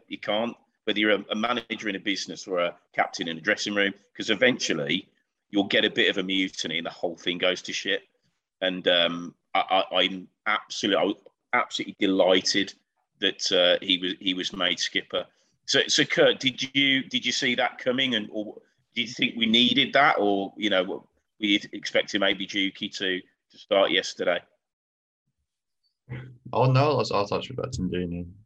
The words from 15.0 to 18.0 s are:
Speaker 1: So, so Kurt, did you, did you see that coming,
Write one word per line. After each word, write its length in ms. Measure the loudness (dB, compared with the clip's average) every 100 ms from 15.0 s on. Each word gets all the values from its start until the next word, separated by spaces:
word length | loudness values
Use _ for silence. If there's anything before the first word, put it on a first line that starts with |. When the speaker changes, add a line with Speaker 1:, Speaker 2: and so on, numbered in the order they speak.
| -4 -6 -6 _ _ _
Speaker 1:
So, 160 | 0 2 2
so 160 | 2
Kurt, 340 | 2 4 4 4
did 240 | -2 -4 -4
you, 280 | 0 2 0
did 220 | -2 -6
you 80 | -4
see 220 | -2 -2
that 240 | 0 -2 -2
coming, 360 | -2 0